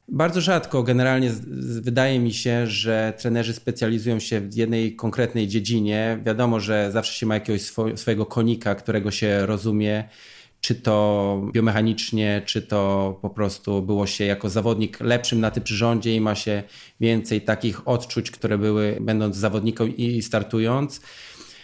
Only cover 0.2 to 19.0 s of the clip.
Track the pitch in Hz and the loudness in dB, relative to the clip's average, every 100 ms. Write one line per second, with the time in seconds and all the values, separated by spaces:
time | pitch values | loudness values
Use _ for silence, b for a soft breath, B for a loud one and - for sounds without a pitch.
0.2 | 165 175 165 175 - 139 120 123 127 131 | 0 2 2 0 0 0 2 2 4 2
1.2 | 127 110 123 131 127 113 120 120 131 127 | 0 -2 -8 -8 -6 -4 -2 2 2 2
2.2 | 120 107 123 120 117 101 113 110 110 107 | 2 0 0 0 0 -2 0 2 0 -2
3.2 | 123 117 113 117 - 117 113 113 113 110 | 0 0 0 -4 -6 -2 -2 0 0 -2
4.2 | - 110 98 107 113 113 113 110 113 101 | -2 -4 -2 -2 0 2 0 -2 -2 0
5.2 | 120 117 101 110 101 113 104 107 113 110 | 0 0 0 0 0 2 2 2 0 -2
6.2 | 110 110 120 113 101 107 101 110 - - | -2 2 2 2 2 2 2 0 -2 -2
7.2 | 113 107 110 104 - - 110 110 - 107 | 0 0 0 -2 -2 -2 -2 -2 -2 0
8.2 | 104 120 113 113 104 98 - 107 101 - | 0 2 2 2 -2 -2 -2 -2 -2 0
9.2 | 104 101 98 104 110 107 104 107 107 B | 2 2 2 0 0 0 0 -2 -4 B
10.2 | B B B _ - 117 113 107 104 104 | B B B _ -4 -2 2 4 4 4
11.2 | 101 98 101 113 113 107 110 110 - 110 | 2 0 0 2 2 4 2 0 -2 0
12.2 | 107 104 - 110 - 104 98 98 98 95 | 0 0 -2 -4 0 0 2 2 0 -4
13.2 | 101 107 101 - - 98 95 101 101 - | -6 -2 -2 -2 -2 -2 0 0 0 0
14.2 | 101 98 107 104 117 107 107 - 117 120 | 0 0 -2 0 2 0 -2 -2 0 0
15.2 | - 117 110 110 - 101 117 117 113 110 | 2 0 0 -2 -4 0 2 2 2 2
16.2 | 107 101 110 101 101 B B - 113 113 | 0 0 -2 -4 -6 B B -2 2 2
17.2 | 110 110 107 107 113 98 - 120 - - | 0 -2 0 0 -2 -2 -2 -2 -2 -4
18.2 | 117 - 104 104 107 107 104 110 | -6 -4 -2 0 2 2 0 0